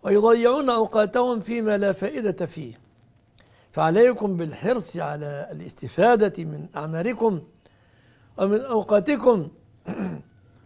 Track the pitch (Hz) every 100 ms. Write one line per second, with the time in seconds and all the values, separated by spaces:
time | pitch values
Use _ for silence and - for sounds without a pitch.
0 | 202 202 220 233 233 269 277 226 220 220
1 | 214 247 254 233 202 233 214 202 202 190
2 | 196 294 214 - 170 - 131 113 _ _
3 | _ _ _ _ _ _ _ - 160 175
4 | 240 240 208 180 165 123 180 254 175 170
5 | 156 147 147 143 - 151 - - 127 -
6 | 214 240 208 - 160 151 147 147 156 160
7 | 196 226 226 175 - _ _ _ _ _
8 | _ _ _ - 190 208 269 226 - 208
9 | 202 285 254 220 151 - _ _ - 214
10 | 185 156 - _ _ _